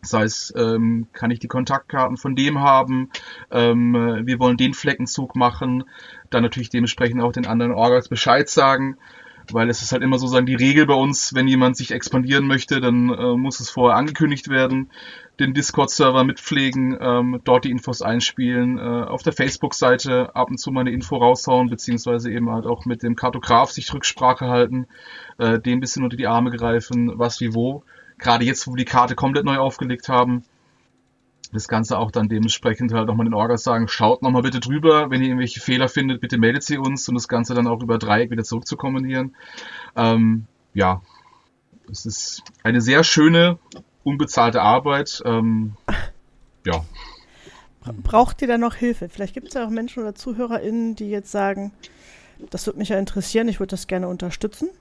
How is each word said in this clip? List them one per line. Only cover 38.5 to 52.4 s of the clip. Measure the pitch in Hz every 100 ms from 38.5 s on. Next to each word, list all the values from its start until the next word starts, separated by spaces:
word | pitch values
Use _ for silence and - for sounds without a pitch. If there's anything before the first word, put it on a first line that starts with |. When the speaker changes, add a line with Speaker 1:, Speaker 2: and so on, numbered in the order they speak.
| 117 - 147 139 131 131 131 131 - - - - - -
Speaker 1:
Ähm, | - 117 113 113 113 110 _ _
ja, | - 95 92 - _ _ _ _ _ _ _ _
es | 101 113
ist | 107 - - - _
eine | 110 120
sehr | 117 139
schöne, | 165 - 156 170 175 170 _ - - _
unbezahlte | - 139 147 - 120 113
Arbeit, | 208 123 147 139 139 -
ähm, | - 113 113 110 110 104 - - - - _ _ _ _ -
ja. | 85 80 - - - _ _ - - _ _
Speaker 2:
Bra-, | - 110
braucht | - 220 247 -
ihr | 262
da | 233
noch | 233
Hilfe? | - 240 233 175
Vielleicht | - 196
gibt's | 226 196
ja | 277
auch | 226
Menschen | 220 233 -
oder | 220 202
ZuhörerInnen, | - 220 247 226 - 226 226 220
die | 208
jetzt | 208 202
sagen, | 208 196 196 202 - - _ - - _ -